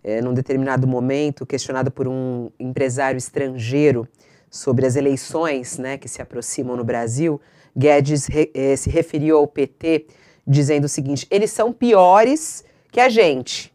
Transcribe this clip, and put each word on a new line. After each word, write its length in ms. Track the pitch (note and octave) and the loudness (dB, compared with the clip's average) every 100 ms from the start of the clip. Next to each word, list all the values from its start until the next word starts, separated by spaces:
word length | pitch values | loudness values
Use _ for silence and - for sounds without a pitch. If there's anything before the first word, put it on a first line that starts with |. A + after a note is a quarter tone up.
É, 220 | G#2 A2 | -4 -4
num 100 | B2 | -2
determinado 540 | B2+ C3+ C3+ C3+ C3 C3 | -4 -2 -2 0 0 0
momento, 580 | B2+ B2+ C#3 D3+ C#3 | 0 -2 -2 -2 -6
questionado 460 | B2+ C3+ - C3 C3 | -8 -8 -6 -4 -4
por 160 | B2+ B2+ | -4 -6
um 440 | C3 B2+ B2 A#2 _ | -4 -6 -8 -10 _
empresário 600 | B2+ B2+ C3+ B2+ C3+ B2+ | -10 -4 -4 -2 -4 -4
estrangeiro 880 | - - C3+ C3 A2+ C#3 D3 B2 A2+ _ _ _ _ | -6 -6 -6 -6 -4 2 2 2 -4 _ _ _ _
sobre 380 | - - B2 C3 | -8 -2 0 2
as 80 | |
eleições, 840 | B2+ C#3 C3+ - D#3+ E3 C3+ A#2+ - | 2 0 -2 -4 -4 -2 -4 -8 -10
né, 220 | B2+ C3+ | -10 -10
que 100 | A#2+ | -12
se 140 | - | -16
aproximam 540 | B2+ B2 A#2+ - B2+ B2 | -12 -12 -10 -8 -6 -4
no 80 | |
Brasil, 560 | A#2 A#2+ A#2 A#2+ E3 D3 _ _ _ - | -4 -2 -2 -2 -2 -2 _ _ _ 0
Guedes 500 | C#3 D3 C#3 D3+ - | 4 4 4 -2 -2
re-, 220 | C#3+ D3+ | -2 -2
é, 220 | C3+ C3+ C#3 | 0 0 0
se 120 | - | 0
referiu 480 | D#3+ E3 D#3 D3+ D#3 | 0 0 -2 4 4
ao 100 | D3 | 4
P 180 | - C#3 | 0 -4
T, 400 | _ E3 D#3+ D#3 _ _ _ - | _ -2 -2 -2 _ _ _ 0
dizendo 380 | C#3+ C#3+ D3+ | 2 4 2
o 40 | C#3+ | 0
seguinte: 380 | - C3 C#3+ - | -4 -4 -6 -2
"Eles 200 | G3+ G#3 | 0 0
são 220 | - A3+ | 0 -2
piores 920 | A#3+ A#3+ G3+ F3+ F#3+ A#3+ D#4 - - _ _ _ | 0 4 6 8 6 6 2 -4 -14 _ _ _
que 80 | - | 2
a 80 | B3+ | 4
gente." 640 | A3+ F3+ C3 B2 - - | 6 4 2 -4 -10 -12